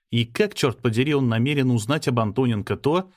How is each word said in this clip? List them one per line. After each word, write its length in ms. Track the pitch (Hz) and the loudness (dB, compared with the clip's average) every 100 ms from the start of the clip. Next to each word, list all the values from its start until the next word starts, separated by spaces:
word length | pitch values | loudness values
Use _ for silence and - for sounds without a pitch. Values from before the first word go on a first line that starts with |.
| _ | _
И 160 | 120 117 | -2 -2
как, 280 | - 208 | -2 -2
черт 280 | - 139 - | 0 -2 0
подери, 320 | 123 110 139 | -2 0 2
он 140 | 143 127 | 2 2
намерен 440 | 113 127 147 127 | 0 0 0 0
узнать 360 | 120 104 151 143 | 0 0 -2 0
об 120 | 120 | 0
Антоненко 580 | 107 101 127 107 98 101 | 0 0 0 0 -2 -2
то, 340 | 139 170 185 | 0 0 -2